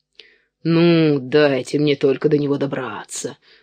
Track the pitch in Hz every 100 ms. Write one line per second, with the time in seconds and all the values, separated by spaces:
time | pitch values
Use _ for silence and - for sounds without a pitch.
0 | _ - _ _ _ _ 160 165 170 165
1 | 160 143 127 151 147 135 123 143 147 139
2 | 135 135 151 151 143 139 139 131 123 101
3 | - - 131 - _ _